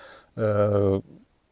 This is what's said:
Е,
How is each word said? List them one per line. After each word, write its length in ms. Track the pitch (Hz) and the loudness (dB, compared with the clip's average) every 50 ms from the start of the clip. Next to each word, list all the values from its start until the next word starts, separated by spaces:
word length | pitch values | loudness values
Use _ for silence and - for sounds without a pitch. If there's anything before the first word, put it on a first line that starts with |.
| - - - - - _ - | -20 -20 -20 -20 -20 _ -8
Е, 640 | 117 113 107 104 104 104 104 101 101 101 98 98 98 - - - - _ _ _ _ _ _ | -4 -2 -2 0 0 0 0 2 2 2 2 0 -2 -4 -8 -20 -20 _ _ _ _ _ _